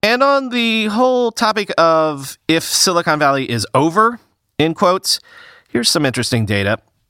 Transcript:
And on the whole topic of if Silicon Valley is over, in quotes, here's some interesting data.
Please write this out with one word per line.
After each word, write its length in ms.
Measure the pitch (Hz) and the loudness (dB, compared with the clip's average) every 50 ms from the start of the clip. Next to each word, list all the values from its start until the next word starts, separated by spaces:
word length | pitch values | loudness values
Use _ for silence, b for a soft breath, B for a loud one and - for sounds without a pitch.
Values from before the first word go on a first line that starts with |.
| - | 0
And 160 | 208 233 247 | 0 0 2
on 280 | 269 277 277 277 269 254 | 2 2 2 0 0 -2
the 380 | 233 247 233 233 220 220 214 214 | -4 -2 -2 0 0 0 -2 -2
whole 440 | 208 220 254 254 254 247 247 233 | 0 0 0 2 2 0 0 -2
topic 400 | 220 - 240 214 214 208 202 - - - | -2 0 -2 0 0 -2 -4 -4 0 2
of 600 | 165 165 165 160 156 156 151 139 139 135 - _ _ _ | 2 4 4 2 2 0 -2 -6 -10 -14 -16 _ _ _
if 160 | 156 165 156 | -2 0 0
Silicon 560 | - - - - 190 180 170 170 - 156 151 | -2 -2 0 0 2 2 0 0 0 0 2
Valley 300 | 151 143 139 139 135 - | 2 0 0 0 -2 -4
is 160 | 117 117 107 - _ | -4 -4 -4 -2 _
over, 460 | 131 143 165 165 196 220 233 240 226 _ _ _ _ _ _ _ _ | 0 0 2 2 2 2 2 0 -4 _ _ _ _ _ _ _ _
in 140 | 147 160 165 | 0 0 0
quotes, 460 | - 214 180 180 190 - - - - B B B B B B B B B B | 2 2 2 2 0 0 -4 -4 -4 B B B B B B B B B B
here's 200 | _ - - - | _ -4 -2 0
some 160 | - 165 151 | -2 0 0
interesting 400 | 135 120 131 117 - - 117 110 | 0 -2 -2 -4 -2 0 -2 0
data. 320 | 101 110 101 98 98 107 113 _ _ _ _ _ _ | 0 -2 -2 0 0 -2 -4 _ _ _ _ _ _